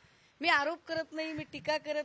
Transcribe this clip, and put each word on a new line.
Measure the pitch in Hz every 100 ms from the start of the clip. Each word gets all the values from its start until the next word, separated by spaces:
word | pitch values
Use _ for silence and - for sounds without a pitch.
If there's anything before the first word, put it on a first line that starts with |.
| _ _ _ -
मी | 320
आरोप | 302 294 339 -
करत | 330 320
नाही, | 311 320
मी | 311 311
टीका | 285 294 302
करत | 294 302